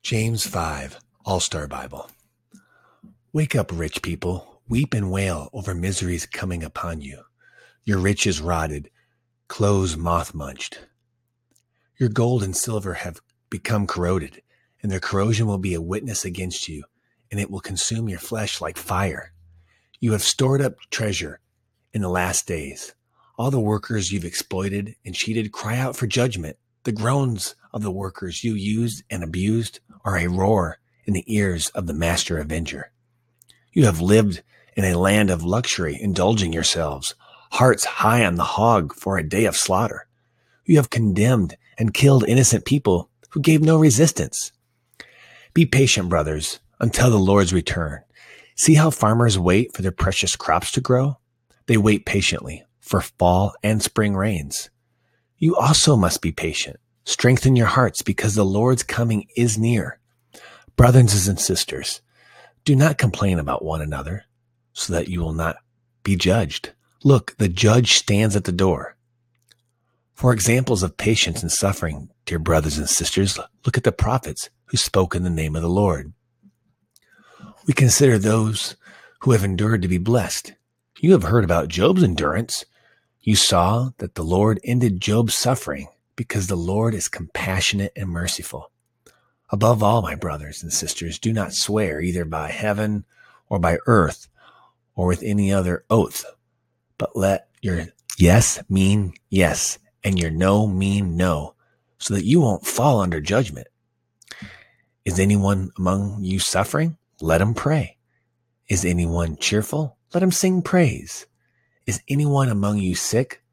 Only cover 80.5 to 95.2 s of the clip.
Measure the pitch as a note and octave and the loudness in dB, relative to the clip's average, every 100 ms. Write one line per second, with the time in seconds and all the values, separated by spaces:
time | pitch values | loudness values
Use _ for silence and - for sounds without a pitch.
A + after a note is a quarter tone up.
80.5 | - _ _ _ - D#3+ F#3 E2+ A#2 F#2 | -20 _ _ _ -2 4 4 6 2 4
81.5 | E2+ D#2 D#2+ A2 F#3 C#3+ E2 D2+ E2+ A#2 | 2 0 2 2 4 4 2 -2 -2 -4
82.5 | - - _ _ _ _ _ - G#2 - | -8 -10 _ _ _ _ _ 0 2 4
83.5 | F#2 F2 A2 C3 - - - D#2+ F#2 G#2 | 4 4 2 -2 -6 -10 -6 0 2 2
84.5 | G#2+ - B2 A#2+ F2+ G2 G#2+ A#2 - B2 | 2 0 0 2 0 0 2 2 0 0
85.5 | B2+ - C#2 - _ _ - A#2 G#2+ F2+ | -2 -4 -10 -12 _ _ -12 -6 -4 -2
86.5 | F#2 E2+ G2+ A2+ G#2+ - - E2 - F#2+ | -4 -2 0 0 -2 -6 -8 -10 -8 -4
87.5 | F#2+ - G2+ G2 - F#2+ E2+ F2 - - | -2 -2 -2 -4 -6 -8 -6 -6 -6 -10
88.5 | C2+ - _ _ _ _ _ _ _ _ | -14 -16 _ _ _ _ _ _ _ _
89.5 | G#2 G#2+ A#2 G#2 A#2 F2 D2 F2 D2 D2+ | 2 2 4 4 2 0 -6 -8 -8 -12
90.5 | D2+ E2 - E2 - E2+ D#2 A2 A2 G2 | -14 -8 -6 -6 -8 -8 -4 -2 -2 -4
91.5 | - - G#2+ G2+ D2+ F2 F2 E2 D#2+ D2+ | -4 -2 0 0 -2 -4 -4 -4 -6 -6
92.5 | - A2 G2+ G#2+ G#2 - _ _ _ _ | -4 -2 -2 -2 -4 -6 _ _ _ _
93.5 | G2 E2+ E2 - A2+ D#2 - - _ _ | 0 0 0 4 4 4 -2 -16 _ _
94.5 | _ _ _ _ - F2+ F2 | _ _ _ _ -4 0 0